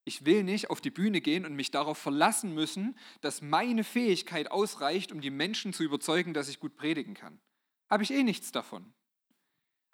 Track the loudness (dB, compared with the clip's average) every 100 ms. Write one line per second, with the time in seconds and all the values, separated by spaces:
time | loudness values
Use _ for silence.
0 | -12 -2 4 4 4 0 -2 -4 -4 0
1 | 2 2 2 0 -2 -6 -2 0 0 -2
2 | 0 4 4 4 -2 -2 -2 -2 -4 -6
3 | -14 -8 -6 -6 0 2 2 0 0 2
4 | 4 2 0 -4 -2 0 0 0 0 0
5 | -4 -6 -6 -2 -2 -2 -4 -2 0 0
6 | 2 0 2 -2 -4 -6 -10 -4 -2 -2
7 | -4 -10 -18 -20 _ _ _ _ 0 2
8 | 2 2 2 2 -4 -6 -6 -12 -16 _
9 | _ _ _ _ _ _ _ _ _